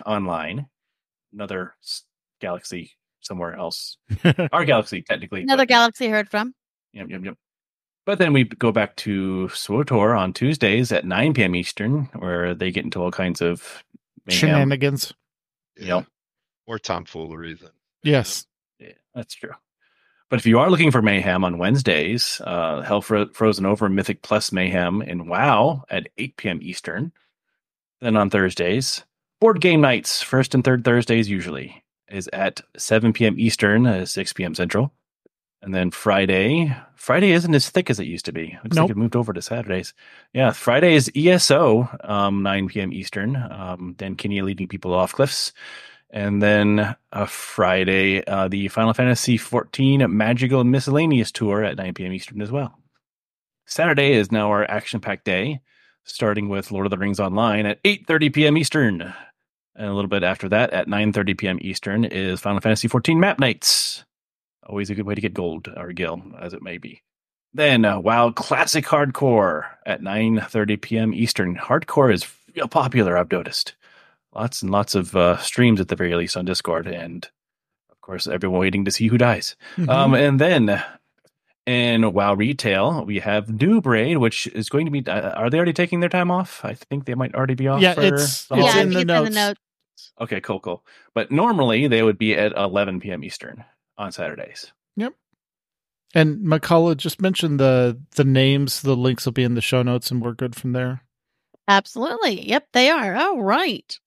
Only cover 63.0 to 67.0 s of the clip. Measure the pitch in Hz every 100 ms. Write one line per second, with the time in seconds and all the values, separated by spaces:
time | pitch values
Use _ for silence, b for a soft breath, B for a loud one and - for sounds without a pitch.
63 | - 165 190 - 135 104 - - - -
64 | - _ _ _ _ _ - 101 101 101
65 | 101 101 101 - 87 80 - 80 78 87
66 | 85 85 90 85 87 90 92 87 - -